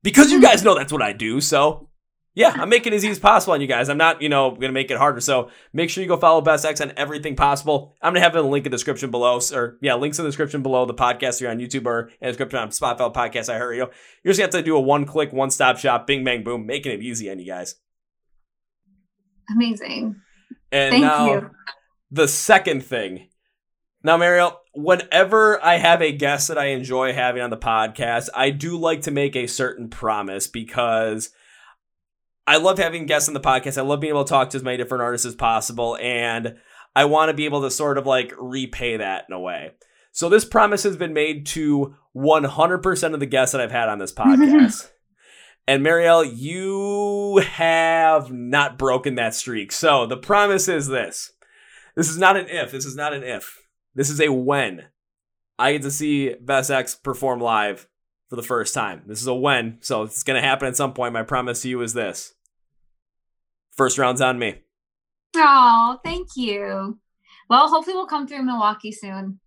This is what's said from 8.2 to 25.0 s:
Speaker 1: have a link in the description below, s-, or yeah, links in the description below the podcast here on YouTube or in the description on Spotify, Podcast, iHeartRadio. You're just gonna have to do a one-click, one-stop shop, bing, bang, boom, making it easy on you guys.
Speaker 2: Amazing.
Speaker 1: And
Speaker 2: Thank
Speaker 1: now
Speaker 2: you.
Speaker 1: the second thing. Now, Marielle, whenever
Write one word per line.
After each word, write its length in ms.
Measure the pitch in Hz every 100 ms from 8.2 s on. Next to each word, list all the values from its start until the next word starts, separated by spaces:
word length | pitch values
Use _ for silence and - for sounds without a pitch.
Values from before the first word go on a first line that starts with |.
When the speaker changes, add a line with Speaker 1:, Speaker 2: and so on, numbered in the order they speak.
| 175
Speaker 1:
have 100 | 165
a 60 |
link 240 | 143 143 139
in 60 |
the 20 | 123
description 340 | - 139 135
below, 280 | 120 120 123
s-, 160 | -
or 240 | 139 120 117
yeah, 120 | 139
links 260 | 123 147 147
in 60 | 156
the 40 |
description 300 | 143 143 147
below 220 | 131 127 123
the 80 |
podcast 460 | 113 123 123 131 120
here 100 | 123
on 100 | 117
YouTube 260 | 120 139 120
or 240 | 117 117
in 60 | _
the 80 | 127
description 320 | 120 127 127
on 120 | 107
Spotify, 420 | - 135 117 120
Podcast, 340 | 120 117 120 113
iHeartRadio. 400 | 113 123 120 123 _ - _
You're 120 | 180
just 60 | 196
gonna 80 | 185
have 40 |
to 120 | 180
do 120 | 160 156
a 60 |
one-click, 500 | 131 143 143 156 147
one-stop 460 | 131 135 - 131 127
shop, 300 | 139 120 -
bing, 180 | 139 131
bang, 180 | 123
boom, 220 | 110 120 107
making 260 | 143 139
it 100 | 101
easy 300 | 120 120 104
on 80 | 95
you 60 | 90
guys. 300 | 90 90 - _ _ _ _ _ _ _ _ _ _ _ _ _ _ _ _ - 220
Speaker 2:
Amazing. 600 | 240 208 - - 226 202 _ _ _ - _
Speaker 1:
And 180 | 139 139
Speaker 2:
Thank 120 | 247 294
Speaker 1:
now 260 | 151 147
Speaker 2:
you. 180 | - - _ - - _ _ _
Speaker 1:
the 160 | 139 143
second 560 | - - 190 185 139
thing. 460 | 131 120 98 92 - _ _ _ _ _ _ _
Now, 140 | 156 170
Marielle, 400 | 175 175 175 - _
whenever 920 | 143 151 180